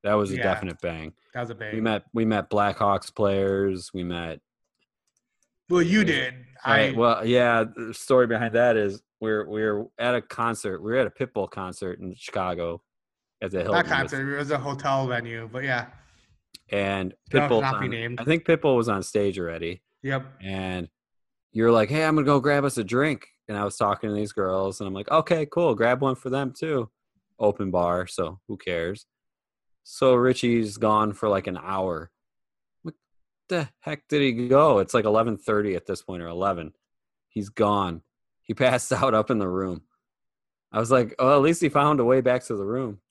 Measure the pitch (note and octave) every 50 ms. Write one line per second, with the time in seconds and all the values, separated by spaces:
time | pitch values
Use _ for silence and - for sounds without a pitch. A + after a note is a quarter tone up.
0 | - G2+ G#2+ G#2+ G#2 G2 C3+ C3 A#2 F#2+ F#2 - G2+ F#2 E2+ - - F2 E2 D#2+
1 | D#2 D#2 - _ _ _ _ B2+ B2 A2+ A#2 A2+ A2+ G#2+ G#2+ A2+ A2 A2+ G#2+ G2+
2 | - _ - A2+ A2+ A2 A2 G2+ - _ G#2+ G#2 G2+ G2+ F#2+ - A2 G2+ G2 F#2+
3 | - - _ - G#2+ G2 G2 G2 G2 G2 G2 G2 G2 G2 F#2+ F#2 E2+ - - F#2
4 | F2+ F2 F2 E2+ E2+ E2 D#2 - _ _ _ _ _ _ _ _ _ _ _ _
5 | _ _ _ _ _ _ _ _ _ _ _ _ _ - F3 F3+ E3+ E3+ F#3+ A3
6 | G#3 E3 D3+ C3+ C3 B2+ B2+ B2+ - _ _ - - C3 A2+ A2 A2 - - A2+
7 | A#2+ A#2 A#2 G2 A2 A#2 B2 B2 B2 A#2+ A#2 A2+ A2+ A2+ - A#2+ A#2 A2 A#2 -
8 | - - C3+ B2+ B2 A2+ A#2 G#2+ A#2+ A2+ G#2 A#2 A#2+ B2 A#2 A2 G#2 G2+ G2 G#2+
9 | _ _ _ _ A2+ A2 A2 G#2+ G2+ - G#2 G#2+ A2 G#2+ G#2 G#2 A#2 - _ -
10 | A#2 B2 B2 A#2+ - _ - - A#2 A#2 A2+ - - G#2 F#2 D#2+ F2+ G#2+ A#2 C3
11 | B2 G2 _ _ C3 B2+ _ G#2+ F#2+ - - G#2 F#2+ F#2 F2+ - G2+ F#2 F2 -
12 | F#2 F#2 F2+ - - - - G#2 F#2 F#2 F2+ F2 E2+ E2+ E2+ E2+ _ _ _ _
13 | _ _ _ _ _ _ _ _ G#2+ F#2 F#2+ F#2 F2+ G#2+ D#3 F3 E3 D#3+ D#3 C3+
14 | C3+ - D3 C3+ C3+ C#3 C#3+ C#3+ C#3+ C#3 D3+ C3+ B2+ C#3+ C#3 C#3 C#3 C#3+ C3+ C3+
15 | C3+ B2 B2 A#2+ A#2 A#2 A#2 A2+ A2+ A2 A2+ B2+ C3+ C3+ B2+ A#2+ A#2 - - -
16 | _ _ _ _ _ _ _ _ _ _ _ - _ _ - G2+ G2 G2 G2 F#2+
17 | F#2 F#2 - _ _ - - C3+ D3 C#3 B2 A2 C3 C3+ B2 G#2 A#2+ B2 A#2+ A2+
18 | A2+ A#2+ B2 A#2 A#2+ C#3+ D#3+ E3 - - E3 D3+ - D3 C3 A#2+ A2+ A#2 G2+ G2
19 | F#2+ - - G#2 G2+ G2 F2+ F#2 F2 E2 E2+ E2 E2+ E2+ F2+ - _ _ _ _
20 | - C3+ C3+ C3+ C3+ C3+ - _ F#2+ G2 F#2+ F#2+ F#2+ F#2 F#2 F2+ F2 E2 _ _
21 | _ _ _ _ _ _ _ _ _ _ _ A2 A2+ A#2 A#2 A2+ A2 G#2 C#3+ D#3
22 | D#3+ D#3 D#3 D#3 C#3 C#3 C#3+ C#3 B2 D3 C#3+ C#3+ C#3 C#3 - A#2+ G#2 F2+ A#2 B2+
23 | C#3+ D#3 C#3 - - _ _ _ _ - G#2+ G2+ G#2 G2+ - - A2+ G2+ G2+ -
24 | - G#2+ G#2 G#2 G#2+ G2+ - - F#2+ F#2 F#2 F#2+ F#2+ G2 F#2+ - G#2 G2 F#2+ F#2+
25 | G#2+ - D3 D#3+ D#3+ - F3 D#3+ D3+ - - E3+ F3 D#3 A#2 - A2+ A#2+ B2 B2+
26 | C#3 C3+ B2+ - _ C3 B2+ C#3 C#3 B2+ B2+ - D#3+ D#3+ D3+ C3 A2+ - _ _
27 | _ _ _ _ _ _ _ - A2+ G#2 G2+ - G#2 F#2+ F2+ F2 F2 F2 F2 F2+
28 | F2+ F2+ - - F2+ D#2+ F#2 F#2+ _ - G#2+ F#2 - F#2 F2 E2+ E2 F2 G2+ A2
29 | - _ _ _ _ _ _ _ _ _ _ _ _ _ _ _ _ - - -
30 | C#3+ C3 B2+ B2 B2 B2+ B2+ - - A#2+ A#2+ A#2 A2 G#2 G#2 A2 A2+ G#2+ G#2+ G#2+
31 | G#2+ G#2+ G2+ - - G#2+ G2 F#2+ F#2 F#2+ F#2 E2+ - F#2 G2 F#2+ F#2 F#2 E2+ D#2
32 | - - _ _ _ _ _ _ _ _ _ _ _ _ _ _ _ E3 - _
33 | _ _ _ _ _ _ _ _ _ _ F3+ E3+ D3 - _ _ _ D3+ D3+ D3
34 | _ _ D3 D3 C#3+ C3+ A#2 A#2 B2 B2 C3 C#3 D3+ D#3 B2+ G2+ F#2+ - - A#2+
35 | G#2 A2 G#2 A2 A2+ A#2 G#2+ F#2+ - - G#2+ G#2 G#2 G#2 F#2 E2+ _ - F#2+ -
36 | - - F#2 F2 E2+ E2+ E2+ F2+ F#2+ G2+ F#2 E2+ D#2+ D2+ _ _ _ _ _ _
37 | _ _ _ _ _ _ _ G#2+ G2+ G#2 _ - A2 G2+ G#2 G2+ F#2+ F2+ E2+ D#2+
38 | _ _ _ _ _ _ _ _ _ - A2 - C3+ B2+ B2+ A#2+ - - B2 F#2+
39 | C3+ C3+ A2 A2 G#2+ - B2+ G#2+ G2 F2+ F2+ F#2+ F#2+ F#2 F2 D#2+ _ _ _ _
40 | _ _ _ _ _ _ _ _ _ _ _ _ _ _ - G#2+ A2+ A2+ C3 B2+
41 | A#2+ G#2 - - C3 C3 D3 C#3+ C3+ D#3+ E3+ - F3 C#3+ - D3 C#3+ D3 D3+ C3+
42 | A#2+ A#2+ B2+ C3 A#2+ B2 B2 B2 - - A#2 G2+ G2 G2 A#2 B2+ C3+ A2+ G2+ F#2
43 | _ _